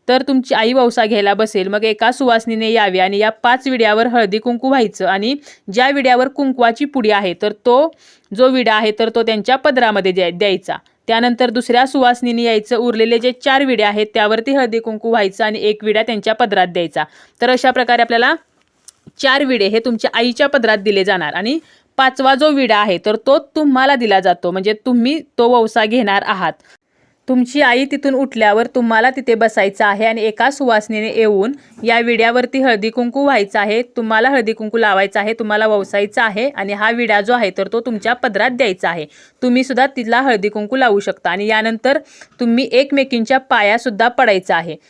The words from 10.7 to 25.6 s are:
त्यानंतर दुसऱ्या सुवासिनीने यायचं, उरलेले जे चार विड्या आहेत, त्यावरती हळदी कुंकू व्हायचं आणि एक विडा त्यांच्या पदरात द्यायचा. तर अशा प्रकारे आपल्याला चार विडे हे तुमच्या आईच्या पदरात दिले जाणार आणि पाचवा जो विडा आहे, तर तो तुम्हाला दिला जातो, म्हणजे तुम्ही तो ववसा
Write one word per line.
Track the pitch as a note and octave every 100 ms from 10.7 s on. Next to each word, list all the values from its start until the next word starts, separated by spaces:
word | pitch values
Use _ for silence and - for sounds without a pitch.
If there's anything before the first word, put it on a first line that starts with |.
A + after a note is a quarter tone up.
| - _ _ -
त्यानंतर | A3+ B3 A#3 B3
दुसऱ्या | A#3 B3 A#3+ C4
सुवासिनीने | C#4 B3 B3 A#3+ A#3
यायचं, | A#3 A3 G#3+ A#3
उरलेले | A#3+ A3 A3+ A3+
जे | B3
चार | B3 C#4 C4+
विड्या | C4+ A3 G#3
आहेत, | G#3 G#3+
त्यावरती | A3+ G#3 A3+ A3+
हळदी | C#4 A#3+ A3+
कुंकू | A3+ G#3+ A3+
व्हायचं | A#3 G3 F#3+ G#3+
आणि | G#3+
एक | G#3 G#3
विडा | G#3+ G#3+
त्यांच्या | A3+ G#3+ A3
पदरात | A3 F3 G3 F3+
द्यायचा. | F3 E3 D#3+ D3+ - _ _
तर | A#3+
अशा | B3+ C4
प्रकारे | B3+ A#3+ A#3+
आपल्याला | A#3 A#3 B3+ D#4+ _ _ _ _ - - - -
चार | C4+ C4+
विडे | C4+ B3 G3
हे | A3
तुमच्या | B3 A3+ A#3
आईच्या | A3+ B3 A#3+ C#4+
पदरात | C#4+ A3+ G#3+
दिले | G3+ G3
जाणार | F#3 F#3 D3+
आणि | F3 G#3+ D#4+ - _ _ -
पाचवा | C4 C4 C4+ C4+
जो | D4+
विडा | C#4 B3 G#3
आहे, | G#3+ E3+
तर | G#3+ A3
तो | C4+ D4+
तुम्हाला | D4 D#4 D4 B3+ C4+ C4+
दिला | A3+ F#3+
जातो, | F#3 F3 F3
म्हणजे | F#3 G3+
तुम्ही | A3 B3+ A#3+ A#3+ D#4 - -
तो | A#3+
ववसा | B3